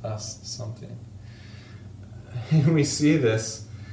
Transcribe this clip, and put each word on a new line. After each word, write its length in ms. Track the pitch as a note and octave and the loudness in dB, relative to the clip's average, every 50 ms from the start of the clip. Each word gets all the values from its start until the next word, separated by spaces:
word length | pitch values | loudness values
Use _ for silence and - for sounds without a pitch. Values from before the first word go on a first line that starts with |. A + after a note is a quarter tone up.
| - | -6
us 360 | A2 G#2+ G#2+ - - - - | -6 -6 -6 -8 -10 -12 -12
something. 560 | - - - - A2 A2 - - - - - - - | -12 -12 -10 -8 -8 -8 -10 -10 -12 -14 -14 -14 -14
<laughs> 1500 | - - - - - - - - - - - - - - - - - - - - - - - - - - B2 - - | -14 -16 -16 -16 -16 -16 -16 -18 -18 -16 -18 -16 -16 -16 -16 -16 -16 -16 -16 -16 -16 -16 -16 -14 -10 -8 -8 0 4
And 220 | D#3+ D#3 B2+ E3 D#3+ | 6 6 6 6 6
we 100 | D3+ C#3 | 6 4
see 340 | - - - D3 D3+ E3 D3 | 4 2 4 6 6 6 6
this 500 | C3+ A2 A2 A2+ - - - - - - - - - - | 6 4 4 4 2 -2 -6 -8 -10 -14 -14 -14 -14 -14